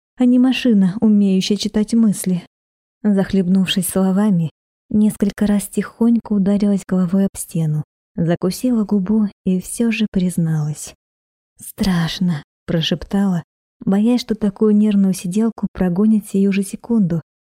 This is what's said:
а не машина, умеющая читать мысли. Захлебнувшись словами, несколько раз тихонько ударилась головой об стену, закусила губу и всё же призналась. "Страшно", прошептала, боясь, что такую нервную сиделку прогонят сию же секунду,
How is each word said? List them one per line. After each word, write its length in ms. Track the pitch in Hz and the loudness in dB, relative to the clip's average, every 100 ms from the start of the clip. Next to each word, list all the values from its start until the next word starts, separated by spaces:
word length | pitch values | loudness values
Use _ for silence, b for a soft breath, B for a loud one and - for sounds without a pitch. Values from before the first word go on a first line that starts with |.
| _ - | _ 0
а 80 | |
не 140 | 254 247 | 2 4
машина, 580 | 262 240 254 208 185 208 | 4 2 2 4 4 2
умеющая 560 | 220 208 202 190 - 202 | 2 4 4 2 0 -2
читать 340 | 208 214 214 | -2 -2 0
мысли. 540 | 233 220 185 185 180 - _ _ _ _ _ | 2 2 2 -2 -4 -6 _ _ _ _ _
Захлебнувшись 840 | 214 196 185 196 180 190 185 196 175 | 0 0 2 0 2 2 2 -2 -2
словами, 640 | 185 190 185 214 175 160 - _ _ _ | 0 0 2 2 0 -2 -6 _ _ _
несколько 580 | 214 214 - 202 - 208 | 0 0 0 -4 0 0
раз 220 | 208 - | 0 -2
тихонько 640 | - 190 - 233 233 - | -6 -8 -2 0 0 0
ударилась 520 | 208 190 202 202 196 - | -2 0 0 0 -2 -2
головой 380 | 185 180 190 196 | -2 0 0 -2
об 100 | - | -4
стену, 480 | - 165 156 151 - _ _ - | -8 -4 -2 -4 -6 _ _ -4
закусила 680 | 165 175 185 - 254 233 | -2 -2 -2 -2 -2 -2
губу 440 | 202 208 185 220 202 - | 0 -2 0 0 0 -4
и 160 | - 185 | -4 -4
всё 300 | - - 233 | -4 -4 -2
же 160 | 214 214 | 0 -2
призналась. 840 | 196 180 175 165 156 151 151 - - _ _ _ _ _ _ | -2 -2 -2 -2 -2 -4 -6 -12 -20 _ _ _ _ _ _
"Страшно", 800 | - - 202 175 160 - 180 147 - _ - | -20 -4 -2 0 -2 -2 -2 -2 -8 _ -6
прошептала, 760 | 165 - 170 - 196 202 175 - _ _ _ | -4 -2 -4 -4 -2 0 -2 -6 _ _ _
боясь, 360 | - 196 220 247 | -2 0 2 0
что 140 | - | -2
такую 420 | 220 208 - 214 208 | -4 -4 0 2 4
нервную 380 | 214 202 196 | 4 2 2
сиделку 540 | 180 180 196 226 - 196 | 0 -4 -2 -2 -2 -8
прогонят 540 | - 185 175 214 220 - | -2 -2 2 2 2 0
сию 260 | 196 196 | 0 2
же 100 | 190 | 0
секунду, 600 | 196 - - 233 175 170 - _ _ | -4 -10 -2 0 0 -2 -6 _ _